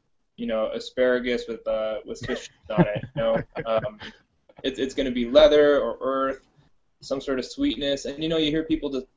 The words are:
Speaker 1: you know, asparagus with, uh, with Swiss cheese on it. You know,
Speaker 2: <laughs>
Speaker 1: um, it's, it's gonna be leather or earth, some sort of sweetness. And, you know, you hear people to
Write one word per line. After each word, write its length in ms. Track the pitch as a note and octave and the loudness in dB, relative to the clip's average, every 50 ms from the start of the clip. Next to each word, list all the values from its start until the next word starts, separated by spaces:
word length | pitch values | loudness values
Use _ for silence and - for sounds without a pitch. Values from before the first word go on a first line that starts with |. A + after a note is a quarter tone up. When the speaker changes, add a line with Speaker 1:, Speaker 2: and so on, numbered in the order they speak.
| _ _ _ _ _ _ _ - | _ _ _ _ _ _ _ -10
Speaker 1:
you 100 | A#2+ A#2 | -6 -4
know, 240 | A2 A2 A2 - - | -2 -2 -2 -2 -4
asparagus 720 | A#2 - - - - B2+ B2+ B2 B2 A#2+ B2 A#2+ A#2 - - | -8 -10 -6 -2 2 2 2 2 2 0 -2 -2 -2 -4 -6
with, 200 | A2+ - - - | -10 -8 -6 -4
uh, 300 | - A2 A2 A2 A2 - - | -2 -2 -2 -4 -6 -6 -8
with 120 | A2+ A#2 - | -10 -12 -10
Swiss 220 | - A#2+ - - | -8 -8 -8 -8
cheese 100 | - - - _ _ - | -8 -12 -20 _ _ -2
on 100 | G#2+ A2 | 0 2
it. 220 | G#2+ G#2+ G#2 G#2+ G2+ - - | 2 2 0 -4 -8 -8 -6
You 60 | - | -4
know, 220 | A2+ A2+ A2+ A2 - - - | 0 0 0 0 -2 -6 -10
Speaker 2:
<laughs> 120 | B2 A#2+ | -10 -4
Speaker 1:
um, 340 | A#2 A2+ A2 A2 G#2+ - - - - - _ _ _ _ _ _ _ _ - - | -2 -2 -2 -2 -4 -8 -14 -16 -20 -20 _ _ _ _ _ _ _ _ -8 -6
it's, 160 | C3 B2+ - | -6 -4 -4
it's 160 | C3 B2+ - | -6 -4 -4
gonna 160 | C#3+ C3+ C3 | -4 -4 -2
be 180 | A#2+ B2 A#2+ A#2 | -2 -2 -2 4
leather 500 | B2+ D3 D#3 D3 D3+ D3+ D3 D3 D3 C3+ | 6 8 8 10 10 8 8 6 6 4
or 180 | A2+ A#2 A2+ - | 2 0 -2 -4
earth, 460 | B2+ C3 C3+ C3+ C3+ C3+ C3+ - - _ _ _ _ _ _ _ _ _ _ _ | -4 -2 -2 0 -2 -2 -4 -6 -10 _ _ _ _ _ _ _ _ _ _ _
some 200 | - - C3+ C#3 | -10 -6 -6 -6
sort 160 | - C#3+ C3+ B2+ | -4 -2 -2 -2
of 80 | A#2+ | -4
sweetness. 600 | - - C3+ C#3+ C#3+ C3+ - C#3+ C#3 C#3 C#3 - | -6 -4 -2 -2 -2 -2 -2 -2 -2 -2 -2 -4
And, 180 | C3 C#3 D3 D#3 | -6 -8 -6 -4
you 60 | D#3+ | -2
know, 80 | E3 D#3+ | 0 0
you 120 | D#3 D3+ | 0 0
hear 140 | D3+ D#3+ D#3 | 0 -2 0
people 260 | - D#3+ D3 C#3+ C#3+ | 0 -2 -2 -2 -4
to 140 | C3+ B2+ B2+ - _ | -4 -6 -6 -8 _